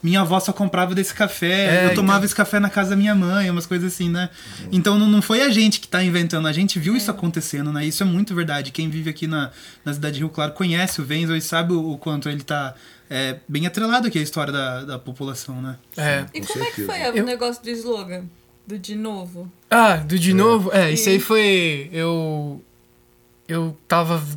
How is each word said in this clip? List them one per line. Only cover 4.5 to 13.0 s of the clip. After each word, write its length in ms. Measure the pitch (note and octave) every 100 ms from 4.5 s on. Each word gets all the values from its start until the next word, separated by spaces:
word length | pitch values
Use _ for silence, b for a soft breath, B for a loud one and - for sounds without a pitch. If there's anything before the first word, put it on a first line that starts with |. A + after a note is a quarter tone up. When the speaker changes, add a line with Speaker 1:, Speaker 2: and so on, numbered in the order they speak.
| B
Speaker 3:
Uhum. 80 | B
Speaker 1:
Então, 260 | F#3 G#3 G#3
não, 100 | G#3+
não 140 | G#3
foi 180 | - A3+
a 80 | C#4
gente 320 | G#3+ G#3+ -
que 80 | -
tá 140 | F#3
inventando, 420 | F#3 F3 E3+ E3 D#3
a 60 |
gente 260 | D3+ G3 F3+
viu 160 | D#3
isso 160 | A#3+ D4+
Speaker 4:
É. 40 |
Speaker 1:
acontecendo, 580 | G3+ E3+ D#3+ D#3+ C#3+ D3
né? 140 | D3 D3+
Isso 160 | D#3
é 40 | G3
muito 280 | F3 G#3
verdade. 360 | F3 E3 C#3+ C3+
Quem 180 | B2 D#3+
vive 180 | D#3 D#3+
aqui 180 | D3+ D#3+
na, 240 | D#3 C3+ B B B
na 100 | -
cidade 200 | C#3+ D3+ C#3+
de 40 |
Rio 80 | D#3
Claro 240 | D#3 D3+
conhece 480 | D3+ F#3 E3+ F#3 -
o 60 | C3+
Wenzel 260 | D#3 E3 E3
e 40 |
sabe 320 | D#3+ E3 E3+
o, 200 | F3 D#3+
o 60 | C#3
quanto 300 | E3 D3 D3
ele 140 | C#3+
tá, 320 | B2+ D3 C3+ C3 B B